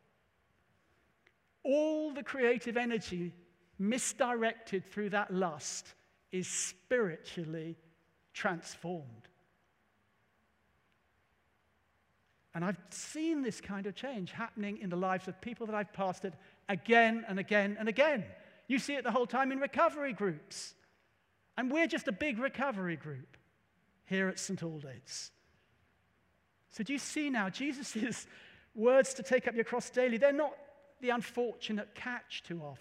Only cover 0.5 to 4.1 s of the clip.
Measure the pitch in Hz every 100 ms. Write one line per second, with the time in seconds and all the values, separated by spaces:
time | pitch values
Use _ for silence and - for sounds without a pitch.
0.5 | _ _ _ _ _ _ _ _ _ _
1.5 | _ 285 285 311 311 311 277 - 269 240
2.5 | 247 240 233 240 226 - 180 175 - -
3.5 | _ _ - 196 247 -